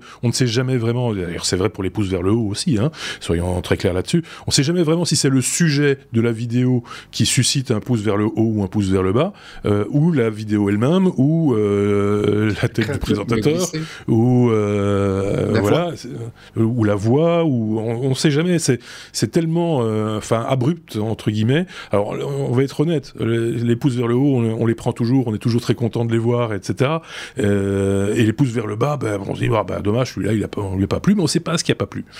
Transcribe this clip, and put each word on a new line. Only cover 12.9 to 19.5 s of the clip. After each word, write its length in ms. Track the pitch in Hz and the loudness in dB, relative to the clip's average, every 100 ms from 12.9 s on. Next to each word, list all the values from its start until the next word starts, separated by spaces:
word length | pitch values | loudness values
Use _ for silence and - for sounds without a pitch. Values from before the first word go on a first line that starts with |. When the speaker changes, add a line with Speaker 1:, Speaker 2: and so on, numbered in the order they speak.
| 139 | -2
Speaker 1:
présentateur, 480 | - 101 98 113 143 | -2 -2 0 0 0
Speaker 3:
Mais 680 | 165 175 160 160 - - | 0 -2 -6 -10 -8 0
Speaker 1:
ou, 360 | 117 123 123 120 | 2 4 4 4
euh, 1040 | 110 104 104 101 101 98 95 98 98 98 | 4 2 2 2 2 2 0 0 0 0
Speaker 3:
La 80 | 107 | 2
Speaker 1:
voilà, 220 | 104 131 175 | 2 2 0
Speaker 3:
voix. 80 | 143 | -6
Speaker 1:
c'est, 140 | 120 | -10
euh, 540 | 139 117 - - - | -10 -12 -14 -6 0
ou 200 | 113 123 | 0 2
la 120 | 107 104 | 2 2
voix, 500 | 110 135 165 170 165 | 2 2 2 2 2
ou 340 | 123 107 110 | 0 0 -2
on, 300 | 110 117 135 | -2 -2 -2
on 40 | |
sait 160 | 131 160 | 0 2
jamais. 300 | 139 175 170 | 2 2 0
C'est, 200 | - 120 - - - | 2 -2 -4 -20 -12
c'est 180 | - 104 | -4 0
tellement, 520 | 175 165 | 0 0